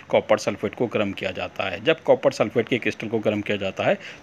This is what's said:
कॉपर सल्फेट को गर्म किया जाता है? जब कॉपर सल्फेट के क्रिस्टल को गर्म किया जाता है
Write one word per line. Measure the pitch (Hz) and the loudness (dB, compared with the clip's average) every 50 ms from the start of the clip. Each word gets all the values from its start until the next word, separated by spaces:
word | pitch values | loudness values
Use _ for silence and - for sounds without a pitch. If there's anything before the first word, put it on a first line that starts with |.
| - - | -2 2
कॉपर | - 131 - - 110 107 | 2 2 4 4 2 2
सल्फेट | - 117 107 - - 101 - | 2 0 -4 -2 -4 -4 -2
को | - 127 | -2 -2
गर्म | 110 - 110 107 101 95 | 0 0 0 -2 -2 -4
किया | - - - | -4 -6 -6
जाता | - 95 92 - - - 98 | -6 -6 -8 -8 -6 -6 -6
है? | 98 98 101 - | -4 -6 -2 0
जब | 160 160 - - | 0 0 2 4
कॉपर | - 131 - - 139 - | 4 4 4 4 2 2
सल्फेट | - 123 107 - 123 113 - | 2 0 0 2 0 0 2
के | 131 113 | 0 -2
क्रिस्टल | - 107 - - - | 0 -2 -4 -4 -4
को | 107 113 110 | -4 -2 -2
गर्म | 104 113 104 104 | 0 0 0 0
किया | 101 - 104 | -2 -2 -2
जाता | 101 98 95 92 - 101 | -2 -4 -4 -4 -2 0
है | 135 196 - - - - - | 0 0 0 -4 -12 -18 -10